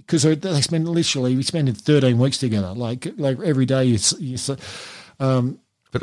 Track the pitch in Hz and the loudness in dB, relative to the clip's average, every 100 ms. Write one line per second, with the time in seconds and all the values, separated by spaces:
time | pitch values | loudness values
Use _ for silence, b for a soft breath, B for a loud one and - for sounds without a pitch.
0 | - 165 151 156 190 147 131 165 165 170 | -2 2 4 2 0 -2 0 -2 0 0
1 | 160 139 127 131 131 170 139 104 - 147 | 0 0 0 0 0 0 0 -2 2 4
2 | 131 117 135 - 127 107 92 107 117 123 | 4 4 2 0 0 0 -2 -4 -6 -6
3 | 160 233 139 127 180 135 127 135 127 110 | -8 -4 -2 -2 0 0 2 2 2 2
4 | - - 139 127 - 135 B B B B | 0 -2 -6 -6 -6 -8 B B B B
5 | B B 135 131 123 - _ _ _ - | B B 0 2 0 -4 _ _ _ -4